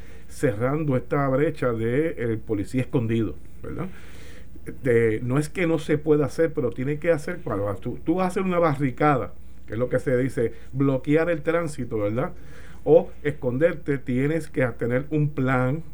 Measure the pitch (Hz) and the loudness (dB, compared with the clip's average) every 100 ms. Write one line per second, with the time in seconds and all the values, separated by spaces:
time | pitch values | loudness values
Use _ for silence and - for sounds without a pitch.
0 | - - - - - 101 127 151 151 127 | -10 -10 -10 -2 0 2 0 0 0 0
1 | - 147 139 131 160 156 127 113 113 127 | 0 0 2 2 2 0 0 0 0 2
2 | 165 147 117 107 - 104 101 131 123 139 | 0 -2 -2 -2 -2 -2 -2 -2 0 0
3 | 113 113 101 - - - - - 185 - | 2 0 0 -4 -10 -10 -8 -6 -6 -8
4 | - - - - - - - - 135 117 | -10 -10 -10 -10 -10 -10 -10 -4 4 4
5 | 113 110 123 135 151 - 170 160 156 151 | 4 2 0 0 0 0 2 2 2 2
6 | 156 151 139 - 165 156 123 101 127 151 | 4 4 4 2 0 2 -2 -2 -4 0
7 | 170 165 175 175 - 101 101 98 127 - | 2 2 0 -6 -4 -2 -2 -2 -6 -4
8 | - 180 180 196 185 175 170 143 143 - | -2 0 0 0 0 4 2 2 0 2
9 | 151 135 95 - - - - 110 123 127 | 2 2 0 -8 -10 -10 -6 -2 0 0
10 | - 123 131 127 113 - - 131 139 131 | 2 2 2 0 -2 -2 -6 0 2 2
11 | 143 151 170 165 156 170 165 143 120 113 | 2 2 4 0 0 0 0 -4 -4 -2
12 | 104 113 175 - - - - - 139 165 | 0 0 -2 -4 -10 -10 -10 -2 6 6
13 | 180 - 147 143 127 127 170 156 147 139 | 6 -4 -4 -2 -2 2 2 0 -4 -4
14 | - 123 143 160 151 - 127 113 120 127 | -2 0 0 -2 -2 0 0 0 0 0
15 | 143 151 147 147 131 131 127 156 - | 0 0 0 0 0 2 2 -2 -6